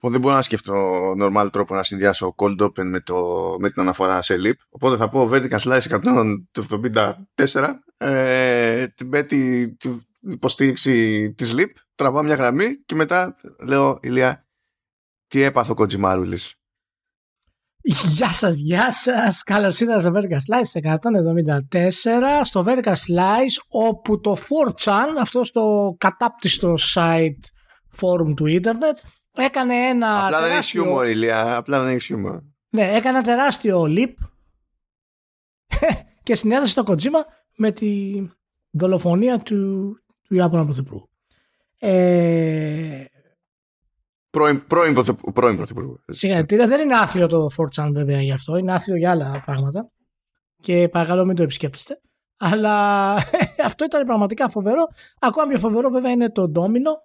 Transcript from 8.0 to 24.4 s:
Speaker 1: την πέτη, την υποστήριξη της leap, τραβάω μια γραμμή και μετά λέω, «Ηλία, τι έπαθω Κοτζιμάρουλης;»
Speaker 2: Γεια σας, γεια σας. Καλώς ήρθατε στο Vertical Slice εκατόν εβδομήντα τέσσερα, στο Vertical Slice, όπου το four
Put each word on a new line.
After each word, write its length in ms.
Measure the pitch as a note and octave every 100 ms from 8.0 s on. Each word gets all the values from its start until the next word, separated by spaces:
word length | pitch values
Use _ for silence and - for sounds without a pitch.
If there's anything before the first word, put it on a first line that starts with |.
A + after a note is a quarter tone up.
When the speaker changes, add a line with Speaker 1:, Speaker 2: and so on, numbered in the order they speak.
| C3+ C3+ C3 B2+ B2+ A#2+ A#2 A#2 B2+
Speaker 1:
την 220 | - B2+
πέτη, 640 | C#3+ C#3+ C#3+ C3 B2 A#2+ A2+
την 220 | C3 A#2+ _ _
υποστήριξη 1120 | G#3+ D3+ C3 - C#3 B2+ C#3 B2 A2 G#2+ G#2+
της 200 | A2 A#2 A#2
leap, 140 | G3 _ _
τραβάω 280 | _ C#3 C#3
μια 120 | D3+
γραμμή 480 | D3+ B2+ C3+ G#3+ C#4
και 100 | _
μετά 420 | D#3 D#3 F3 F3+ - - - A#2+
λέω, 320 | C#3 C#3 C3
«Ηλία, 440 | B2 B2+ B2+ C3+ _ _ _ _ _ _ _ _ _
τι 160 | C3+
έπαθω 320 | C#3 C3+ A2+
Κοτζιμάρουλης;» 800 | A2+ G#2+ F#2+ G2 F#2+ F#2 F2 - - _ _ _ _ _ _ _ _ _ _ _ _
Speaker 2:
Γεια 500 | D#4 D#3 F3+ D3+ A#3
σας, 240 | E3+ G3+ D#3+
γεια 360 | D3 F3 B3
σας. 500 | - - B3 A3+ F3
Καλώς 380 | - G3+ G3+ -
ήρθατε 200 | A#3 A3+
στο 120 | F3
Vertical 180 | F3+ G3 D3+ C3+
Slice 160 | A#3 A#3+
εκατόν 420 | E3+ D#3 D#3 A#3+
εβδομήντα 520 | G#3+ E3 E3 D#3 C#3+ C#3
τέσσερα, 760 | F3 F3+ F3+ A#3 A#3 C4 D4
στο 200 | C4+ G3 F3+
Vertical 260 | B3+ A3+
Slice, 680 | F3+ - F3 F#3 G#3+ C4 - -
όπου 520 | A#3+ A3+ A3 - G#3
το 160 | G#3
four 380 | G3